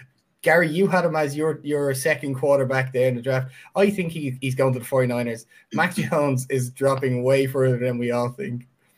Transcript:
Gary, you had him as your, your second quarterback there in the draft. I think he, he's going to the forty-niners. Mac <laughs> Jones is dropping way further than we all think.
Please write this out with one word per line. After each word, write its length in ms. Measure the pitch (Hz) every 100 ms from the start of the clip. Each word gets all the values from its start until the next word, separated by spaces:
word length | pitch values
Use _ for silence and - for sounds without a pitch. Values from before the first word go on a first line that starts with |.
| - _ _ _
Gary, 280 | 170 165 170
you 160 | 160 190
had 160 | 185
him 120 | 170 156
as 200 | 147 143
your, 240 | 156 151
your 300 | 147 147 143 131
second 400 | 160 143 143 135
quarterback 580 | 147 139 127 131 131
there 160 | 131 127
in 60 | 123
the 60 |
draft. 300 | 120 131 131 - - 180
I 140 | 208
think 220 | 208 165
he, 260 | 165 143 131
he's 120 | 135 131
going 180 | 135
to 60 | 127
the 60 | -
forty-niners. 640 | 135 127 120 120 113 - - _
Mac 220 | - 170 -
<laughs> 0 |
Jones 500 | 143 165 147 131 131
is 200 | 135 123
dropping 540 | - 135 131 131 123
way 240 | 127 139 135
further 320 | 135 131 123
than 180 | 127 120
we 140 | 120
all 180 | 120 120
think. 380 | - - 123 123 _ _